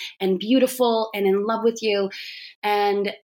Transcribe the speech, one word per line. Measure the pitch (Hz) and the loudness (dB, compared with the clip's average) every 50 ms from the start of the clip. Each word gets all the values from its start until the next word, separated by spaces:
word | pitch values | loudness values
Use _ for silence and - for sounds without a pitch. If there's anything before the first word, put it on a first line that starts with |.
| - - - _ | -12 -14 -8 _
and | 196 190 190 180 | 0 0 0 0
beautiful | 202 214 262 262 247 254 - - 247 233 226 220 220 220 214 | 2 2 4 4 4 2 2 0 2 2 2 0 -2 -2 -4
and | 202 202 | 0 2
in | 196 190 202 202 | 2 2 2 0
love | 214 226 220 220 | -2 -2 2 0
with | 233 226 226 | 0 0 0
you. | 220 220 202 202 196 190 - - - - - - - - - _ - | -2 0 0 0 0 -2 -6 -10 -14 -14 -14 -16 -18 -18 -18 _ -2
And | 208 208 208 202 202 202 202 202 202 - - | 0 0 2 2 2 0 0 -2 -4 -6 -10